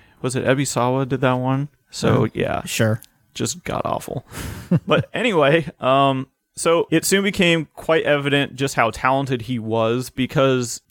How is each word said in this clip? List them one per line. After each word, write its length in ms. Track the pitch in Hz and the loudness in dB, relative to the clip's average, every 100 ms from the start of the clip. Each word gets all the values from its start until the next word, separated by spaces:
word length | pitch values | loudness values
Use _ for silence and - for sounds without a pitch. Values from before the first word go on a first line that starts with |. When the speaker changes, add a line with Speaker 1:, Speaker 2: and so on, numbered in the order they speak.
| - _ | -20 _
Speaker 1:
was 120 | 131 123 | -4 -2
it 80 | - | 2
Ebisawa 640 | 135 139 - 120 131 135 | 2 0 0 2 2 0
did 140 | 131 | 0
that 120 | 131 | 2
one? 340 | 127 127 135 147 _ _ | 2 0 0 -2 _ _
So, 340 | - - 113 110 | -4 0 2 2
Speaker 2:
Uh, 20 | |
Speaker 1:
yeah. 300 | - 87 - - | -2 -4 -4 -4
Speaker 2:
sure. 340 | - 110 110 - _ _ - | 0 2 0 -4 _ _ -6
Speaker 1:
Just 280 | 117 180 | -6 -6
god-awful. 600 | - - - - - - - - - - | -8 -6 -4 -6 -6 -10 -10 -12 -10 -12
<laughs> 320 | - 170 - | -2 -2 2
But 220 | 151 - | 0 0
anyway, 540 | - 233 180 135 165 147 - | -2 0 2 4 4 0 -4
um, 480 | 120 135 139 131 131 _ _ | 2 4 4 0 -6 _ _
so 320 | - 165 170 - | -4 0 2 2
it 140 | 156 - | 0 2
soon 180 | 196 | 2
became 460 | 202 196 175 165 151 - | 2 2 2 2 -2 -6
quite 280 | - 160 | -2 0
evident 520 | - 147 139 143 139 123 | 2 0 2 0 0 -4
just 200 | 135 - | -4 0
how 160 | 117 | 0
talented 520 | - 131 135 135 127 | 0 0 0 0 -4
he 140 | 110 123 | -4 -6
was, 520 | 110 113 113 120 127 | -2 0 0 0 -4
because 720 | - 127 143 135 131 117 - - | -4 -2 2 2 2 -2 -8 -6